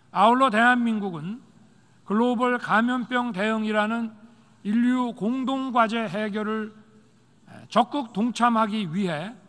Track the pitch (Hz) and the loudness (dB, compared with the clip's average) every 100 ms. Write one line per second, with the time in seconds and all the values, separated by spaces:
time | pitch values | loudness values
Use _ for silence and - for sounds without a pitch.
0 | _ 175 214 247 269 214 240 247 233 220 | _ 2 4 6 4 4 4 4 2 -2
1 | 196 165 160 233 - - - _ _ _ | -4 -6 -8 -10 -14 -20 -20 _ _ _
2 | - 208 247 240 247 247 - 202 240 254 | -2 2 2 2 0 0 0 2 2 0
3 | 233 247 240 185 214 220 214 214 208 233 | -2 -2 -2 -2 -2 -2 0 0 0 -2
4 | 226 - - - _ _ 202 226 247 254 | -6 -10 -20 -20 _ _ -2 2 2 2
5 | 247 - 202 262 254 269 262 240 226 233 | -2 -4 -4 -2 -2 -4 -2 0 0 0
6 | 220 190 214 208 214 220 214 - - - | -4 -4 -4 -4 -4 -4 -6 -12 -20 -20
7 | _ _ _ _ - - 120 208 240 294 | _ _ _ _ -20 -20 -2 2 2 0
8 | 233 190 240 - 240 226 220 220 190 170 | -6 -4 -2 2 2 2 0 -2 -4 -2
9 | 190 147 185 254 | -2 -4 -8 -14